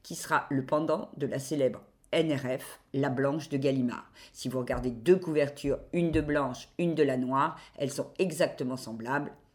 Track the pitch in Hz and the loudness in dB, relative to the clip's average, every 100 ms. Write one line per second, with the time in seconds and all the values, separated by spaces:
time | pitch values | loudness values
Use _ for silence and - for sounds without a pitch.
0 | - 165 - 151 - 135 131 151 160 156 | -10 -10 0 0 2 -2 0 0 2 -2
1 | - - 139 139 135 151 131 107 - _ | -4 -6 -4 -4 -4 0 0 0 -14 _
2 | _ 160 160 139 127 131 - - _ 135 | _ 0 2 0 -2 -4 -6 -18 _ -2
3 | 139 127 139 160 147 143 139 135 123 - | 0 2 0 0 -2 0 2 2 0 -2
4 | - - - - 127 127 123 123 123 113 | -14 -20 -20 -8 -4 -4 -2 -2 -2 0
5 | 117 180 180 151 139 - 143 131 - 175 | 6 6 6 2 0 0 -2 -2 0 0
6 | 170 160 151 147 131 127 - - 175 156 | 2 2 2 0 0 -4 -10 -2 0 4
7 | 139 127 127 135 156 - - - 139 131 | 4 4 2 2 2 -2 -16 -4 -4 -2
8 | 131 - 185 156 151 - 127 127 - 113 | -6 0 0 2 0 2 -4 -4 -8 -8
9 | 117 139 147 - _ | -2 -2 -2 -12 _